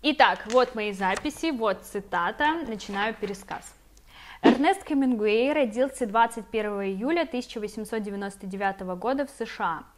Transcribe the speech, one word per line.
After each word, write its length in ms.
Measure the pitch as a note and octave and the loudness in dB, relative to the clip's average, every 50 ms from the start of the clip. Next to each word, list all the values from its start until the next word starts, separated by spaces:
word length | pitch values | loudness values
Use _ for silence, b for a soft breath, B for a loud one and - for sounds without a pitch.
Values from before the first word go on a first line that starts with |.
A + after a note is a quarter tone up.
Итак, 440 | - D4 D4 - B3+ G#3 F3+ - - G#3+ | 2 0 6 6 6 6 6 2 -2 2
вот 220 | A3+ B3+ B3 B3 - | 4 4 4 4 0
мои 180 | A3+ G#3 G#3 | -4 -4 -4
записи, 580 | G3+ F#3+ G3 F#3 G3 - - D4+ - - - E4 | -2 -2 0 0 0 0 -2 -6 -6 -2 -2 -2
вот 320 | D4 A#3 A3+ G#3+ F#3+ - | -2 0 0 0 0 -2
цитата, 720 | - - - G#3 G3 - - F3 E3+ F#3 - - D4 D4+ D#4+ E4+ D#4+ | -6 -8 -8 -8 -6 -4 -2 -2 -2 -2 0 2 2 2 2 0 -4
начинаю 460 | B3 A3 G3 - - G3+ G3+ G3+ A3 | -6 -8 -8 -8 -6 -4 -2 -2 -2
пересказ. 640 | A3 - G#3+ G3 G3 F#3+ - - - - - - - - _ - - - B B B B B B B B | -2 -4 -6 -6 -6 -8 -10 -12 -12 -12 -12 -16 -20 -20 _ -20 -20 -20 B B B B B B B B
Эрнест 460 | - - A#3+ A#3+ C#4 E4+ G4 G4 - | 4 4 6 6 4 4 4 2 0
Хемингуэй 680 | - D#4 C#4 C#4 B3+ B3 G#3+ G#3 G#3+ G#3 A3 B3 C#4 | -2 2 2 4 4 2 2 2 2 4 4 4 4
родился 540 | D4+ D#4 C#4 A3+ G#3 A#3+ C4 C#4 C4+ - B3+ | 4 2 0 0 2 0 0 0 0 -4 -4
двадцать 400 | G#3+ G3 A3+ A#3 A#3 - A3+ G3+ | 0 4 4 4 4 2 -8 -10
первого 400 | - - A3 G#3+ G#3 G#3 G3+ G3+ | -4 -4 -2 -2 -2 -2 -2 -2
июля 400 | G3 G3 F#3+ A3 C#4 E4 F4 D#4+ | -4 -4 -2 0 0 2 0 0
тысяча 320 | E4 - B3 B3 - - A#3 | 0 -2 -6 -6 -6 -8 -8
восемьсот 460 | G#3 G#3 G#3 A3 G#3+ G#3+ - A3 G#3 | -8 -6 -6 -8 -6 -4 -4 -4 -4
девяносто 420 | G#3 G3+ G3 G3+ G3+ G3 - - | -4 -6 -6 -6 -8 -8 -10 -10
девятого 480 | F#3 F#3+ F#3+ G3+ G3 F#3+ G3 F#3+ F#3 F3+ | -8 -6 0 0 -2 -2 -2 -6 -6 -6
года 320 | F3+ F3+ A#3 C4+ C4+ C#4+ | -2 0 0 0 0 -2
в 40 | C4 | -4
С 140 | - - A3+ | -4 -8 -8
Ш 200 | A3 - - G#3+ | -8 -6 -4 -2
А. 180 | F3 D#3+ D3+ - - _ | -2 -2 -4 -8 -14 _